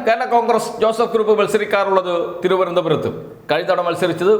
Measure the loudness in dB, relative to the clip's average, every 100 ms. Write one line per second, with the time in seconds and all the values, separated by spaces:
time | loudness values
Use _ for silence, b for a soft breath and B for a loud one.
0 | 0 0 2 0 2 0 -2 -2 -2 0
1 | 0 0 2 2 2 0 0 0 2 2
2 | 0 -2 -4 -2 0 0 0 0 0 0
3 | -2 -8 -12 -12 -4 -2 0 0 0 -2
4 | -2 0 2 2